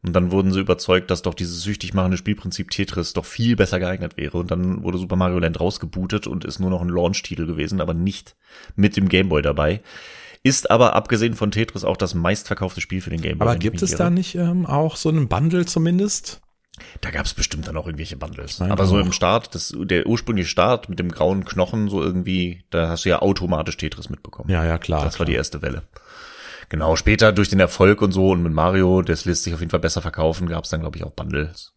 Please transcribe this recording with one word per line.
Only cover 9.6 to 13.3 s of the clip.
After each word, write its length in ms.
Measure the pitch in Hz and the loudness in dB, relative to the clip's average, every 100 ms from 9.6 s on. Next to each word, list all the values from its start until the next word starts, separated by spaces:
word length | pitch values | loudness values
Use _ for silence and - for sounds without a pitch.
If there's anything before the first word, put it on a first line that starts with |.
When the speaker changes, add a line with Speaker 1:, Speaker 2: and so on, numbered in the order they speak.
| 76 98 - - - - - - | 0 0 -6 -20 -20 -20 -20 -2
Speaker 1:
Ist 260 | 131 135 - | 2 2 4
aber 240 | - 120 - | 6 6 4
abgesehen 380 | - 113 117 | 2 2 2
von 160 | - 104 | 0 -2
Tetris 360 | 101 113 - - | 0 -2 -2 -2
auch 120 | 92 | 0
das 160 | 92 | 0
meistverkaufte 680 | 87 85 104 - 101 92 - | 0 0 0 -4 -4 -4 -6
Spiel 180 | - 92 | -6 -6
für 80 | 90 | -4
den 120 | 82 | -4
Gameboy, 200 | 80 | -4